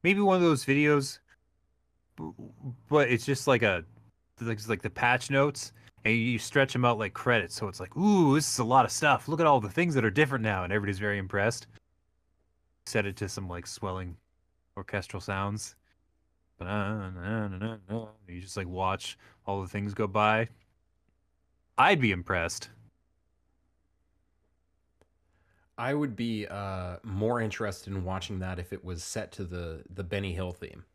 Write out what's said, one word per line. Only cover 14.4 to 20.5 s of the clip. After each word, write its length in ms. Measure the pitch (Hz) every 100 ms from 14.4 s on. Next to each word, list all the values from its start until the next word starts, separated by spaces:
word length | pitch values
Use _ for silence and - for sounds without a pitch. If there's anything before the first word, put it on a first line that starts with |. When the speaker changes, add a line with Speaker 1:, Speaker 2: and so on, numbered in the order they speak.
| _ _ _ -
Speaker 1:
orchestral 440 | 92 101 - 98
sounds. 560 | 95 98 101 104 - _ _ _ _ _ _ _ _ _
Ba-na-na-na-na-na. 1500 | 87 104 101 107 95 92 87 110 104 92 107 110 92 110 110 110 98
You 120 | 87
just, 160 | 95 -
like, 120 | 90
watch 500 | 92 95 95 - - - _ -
all 160 | 98
the 60 | 92
things 260 | 104 101
go 120 | 101 107
by. 400 | 107 107 110 113